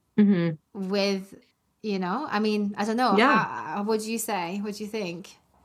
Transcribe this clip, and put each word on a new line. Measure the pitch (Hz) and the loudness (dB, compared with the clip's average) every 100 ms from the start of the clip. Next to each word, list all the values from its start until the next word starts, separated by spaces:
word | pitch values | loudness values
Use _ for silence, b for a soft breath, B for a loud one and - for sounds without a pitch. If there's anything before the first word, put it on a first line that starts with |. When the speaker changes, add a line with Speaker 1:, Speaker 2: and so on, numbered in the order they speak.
| _ - | _ 4
Speaker 1:
Mm-hmm. | 202 185 170 160 _ 208 185 | 6 6 2 -2 _ -10 -4
Speaker 2:
with, | 202 196 196 190 - _ _ _ _ | 0 0 0 -6 -18 _ _ _ _
you | 220 196 | -4 -2
know, | 180 214 302 | -2 -4 -2
I | 208 | 0
mean, | 214 208 208 202 | 0 0 -2 -2
I | 208 | -2
don't | 220 | 2
know. | 247 196 | 4 6
Speaker 1:
Yeah. | 247 294 202 117 113 175 | 6 4 0 -4 -6 -4
Speaker 2:
How, | |
what | 208 220 | -2 -2
do | 220 | -2
you | 226 | -4
say? | - 202 170 202 | -4 -4 -4 -4
What | 208 202 | -6 -8
do | |
you | 214 | -8
think? | 220 190 170 - - _ _ | -6 -6 -8 -14 -20 _ _